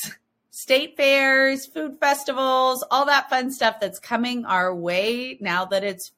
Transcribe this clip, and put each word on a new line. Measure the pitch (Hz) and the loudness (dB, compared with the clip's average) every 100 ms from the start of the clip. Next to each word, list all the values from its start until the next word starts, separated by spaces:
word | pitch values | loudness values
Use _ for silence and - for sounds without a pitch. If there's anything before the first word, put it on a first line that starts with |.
| - - _ _ _ | -10 -14 _ _ _
State | - - 262 311 - | -14 2 2 2 0
fairs, | 277 277 269 269 269 269 - | 4 4 4 4 4 0 -6
food | 320 302 - | -8 -8 0
festivals, | 285 294 - 254 262 262 262 254 - | 0 0 -2 -2 0 2 2 0 0
all | 262 285 | 0 4
that | 277 269 | 2 2
fun | 262 254 | -2 -2
stuff | - 226 220 | 0 -2 0
that's | 190 - | -6 -6
coming | - 233 247 247 | -6 -2 -2 -4
our | 226 185 185 175 | -2 0 0 -2
way | 170 180 214 240 254 262 | -2 0 0 -2 -6 -8
now | 196 175 | -2 -2
that | 185 196 202 | 0 -2 -2
it's | 185 - | -8 -14